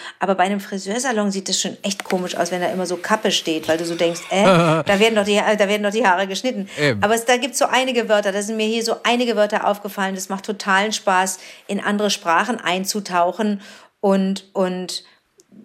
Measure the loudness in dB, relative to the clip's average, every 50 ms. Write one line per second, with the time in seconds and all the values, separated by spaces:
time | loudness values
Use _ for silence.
0 | -16 -16 -8 -4 0 0 2 2 2 0 0 -4 -6 -8 -10 -8 -6 -6 -6 -4
1 | -2 -2 0 0 0 0 -2 -4 -4 -4 -4 -2 -2 -4 -6 -6 -6 -6 -6 -6
2 | -4 -4 -2 -2 -2 -4 -2 -2 -2 -2 -2 -2 -2 -2 -2 -2 -2 -4 -4 -6
3 | -2 -2 -2 0 2 0 0 0 0 -2 -4 -2 0 0 0 0 0 -4 -2 0
4 | 0 0 0 -4 -6 -2 0 4 4 6 6 6 6 4 2 2 2 2 2 4
5 | 4 4 4 2 2 2 2 2 2 2 2 2 2 2 2 0 0 0 0 2
6 | 4 4 4 4 2 -2 -4 -4 -4 -4 -4 -4 -8 -8 -4 0 0 0 2 2
7 | 2 2 2 2 2 2 0 2 0 -4 0 0 0 2 2 0 0 2 0 -2
8 | 2 2 2 2 2 0 -2 -2 -4 -4 -2 -2 0 0 0 0 0 -2 -4 -2
9 | 0 0 2 2 2 0 2 2 2 2 2 0 0 0 -2 -2 -6 -10 -6 -4
10 | -4 -4 -4 -6 -6 -6 -8 -8 -6 -8 -8 -6 0 2 2 2 2 0 -2 -2
11 | 0 2 2 2 2 0 -2 -8 -12 -20 -20 -20 -10 -6 -6 -4 -2 -2 -2 0
12 | 0 0 -2 -2 0 2 2 2 2 0 -2 -4 -2 -2 -2 -2 -4 -4 -4 -6
13 | -6 -2 0 2 2 2 0 0 -2 -2 -2 -4 -6 -16 -20 -20 -20 _ _ -2
14 | 2 2 4 4 2 0 -2 -4 -8 -8 -2 -2 -2 0 -2 -6 -8 -8 -10 -10
15 | -12 -14 _ _ _ _ _ _ -20 _ -20 -20 -20